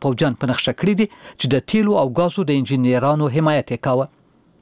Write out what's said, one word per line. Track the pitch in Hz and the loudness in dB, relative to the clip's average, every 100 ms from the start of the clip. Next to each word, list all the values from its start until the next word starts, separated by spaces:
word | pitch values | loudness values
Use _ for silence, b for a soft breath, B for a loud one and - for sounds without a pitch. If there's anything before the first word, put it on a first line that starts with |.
| 139 | -2
پوځیان | 123 151 117 | 0 0 0
په | 127 | -2
نقشه | - - - | -2 -4 -2
کړي | 180 202 | 0 0
دي | 214 | -2
چې | - - - 127 | -6 -20 -6 -2
د | 131 - | 0 0
تیلو | 220 208 196 | 0 2 2
او | 135 123 | 0 0
ګازو | 175 202 151 | -2 -2 0
د | 139 | 0
انجینرانو | 127 135 123 123 139 151 147 147 | 0 0 2 2 2 0 0 0
حمایت | 156 147 - 120 | 2 0 -2 -4
یې | 139 | -2
کاوه. | 127 135 _ _ _ _ _ | -2 -2 _ _ _ _ _